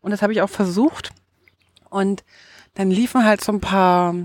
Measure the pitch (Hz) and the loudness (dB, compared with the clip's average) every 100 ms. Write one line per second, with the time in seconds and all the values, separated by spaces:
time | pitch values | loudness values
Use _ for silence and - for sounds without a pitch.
0 | - 208 208 214 196 - 190 180 285 - | -6 -2 0 0 -2 -2 -2 2 0 -2
1 | - - _ _ _ _ _ _ _ 196 | -16 -18 _ _ _ _ _ _ _ -4
2 | 196 196 _ _ - - _ - 196 185 | -2 -4 _ _ -20 -20 _ -4 0 0
3 | 240 262 220 208 - 208 - 190 185 180 | 2 2 2 2 0 -4 -2 2 4 4
4 | 175 175 | 2 -2